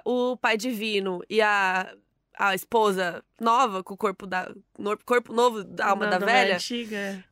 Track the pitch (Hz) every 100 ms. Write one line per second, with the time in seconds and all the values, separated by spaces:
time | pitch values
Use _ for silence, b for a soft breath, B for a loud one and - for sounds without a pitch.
0 | - 247 247 254 233 226 254 220 220 208
1 | 190 180 - 214 214 202 190 185 185 -
2 | _ _ _ - 196 190 - 233 214 190
3 | 175 170 - _ 226 233 254 190 180 196
4 | 208 190 190 185 - 196 _ - 202 208
5 | - 247 240 226 247 220 180 180 214 196
6 | 208 185 202 247 196 180 - 240 220 208
7 | 196 190 -